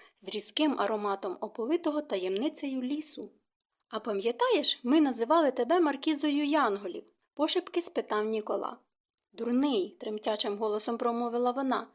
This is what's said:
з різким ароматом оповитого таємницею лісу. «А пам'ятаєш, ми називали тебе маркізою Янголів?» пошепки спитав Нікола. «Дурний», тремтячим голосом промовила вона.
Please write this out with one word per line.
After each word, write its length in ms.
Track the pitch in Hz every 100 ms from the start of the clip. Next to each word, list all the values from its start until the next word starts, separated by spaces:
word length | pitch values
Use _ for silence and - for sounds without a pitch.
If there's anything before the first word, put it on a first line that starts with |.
| - _
з 80 | -
різким 460 | 208 - - 302 -
ароматом 580 | - 214 208 196 202 175
оповитого 600 | 214 - 226 339 330 294
таємницею 800 | 294 196 185 190 285 302 277 262
лісу. 480 | 247 294 - - - - _ _ _ _ _
«А 100 | 220
пам'ятаєш, 800 | 233 202 214 247 494 403 262 -
ми 180 | 240 311
називали 500 | 302 - 233 320 294
тебе 300 | 254 240 349
маркізою 640 | 320 269 - 302 302 285
Янголів?» 600 | 294 302 247 202 202 - - _ _
пошепки 480 | - 311 359 349 349
спитав 420 | 339 - 220 208
Нікола. 520 | 214 220 208 - - 233 _ _ _ _ _
«Дурний», 640 | - 233 247 285 233 180 -
тремтячим 580 | 220 214 - 214 214 202
голосом 400 | 220 208 233 233
промовила 520 | 240 233 240 233 247
вона. 360 | 247 269 233 -